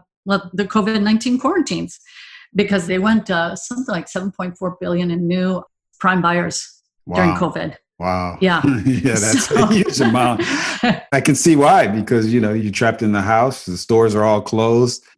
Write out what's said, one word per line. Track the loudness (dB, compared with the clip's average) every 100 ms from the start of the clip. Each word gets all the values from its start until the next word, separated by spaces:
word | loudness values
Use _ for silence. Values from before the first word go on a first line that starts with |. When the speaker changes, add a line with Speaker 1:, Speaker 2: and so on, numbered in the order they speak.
| _ _ -4
Speaker 1:
well, | -4 -4
the | -6
covid | -2 0 0 0
nineteen | 2 2 2 0
quarantines, | 0 0 -2 -4 -8 -12 _ -20 -20 -20 -8
because | -2 0 0 -2
they | 0
went, | 2 2 0
uh, | -2 -2 -6
something | -10 -8 -6
like | -6 -6
seven | -8 -8
point | -6 -8 -6
four | -8 -6
billion | -4 -2 -2
in | -2 -2
new | 0 -2 -4 -8 _ _ -4
prime | 0 2
buyers | 2 0 -2 -6 -10 _ _ _ -6
during | 0 2
Speaker 2:
Wow. | 2
Speaker 1:
covid. | -2 -4 -8 -10 _ -8
Speaker 2:
Wow. | -4 -2 -4 0
Speaker 1:
Yeah. | 0 2
Speaker 2:
<laughs> | 0 0
Yeah, | 0 0 0
that's | 0 0 0 0
Speaker 1:
So | 2
Speaker 2:
a | 2
huge | 2 2 0
amount. | 0 2 0 0
Speaker 1:
<laughs> | -2 -4 -4 -4 -2 -2 -2
Speaker 2:
I | -2
can | 2
see | 2 4 6
why, | 6 6 4
because, | 0 0 0 2
you | 2
know, | 0
you're | -2 -4
trapped | 0 0 0
in | 0
the | 0
house, | 2 2 2 -2
the | -8 -8
stores | 0 2 4
are | 4
all | 2 2
closed. | 0 0 2 2 2 -2 _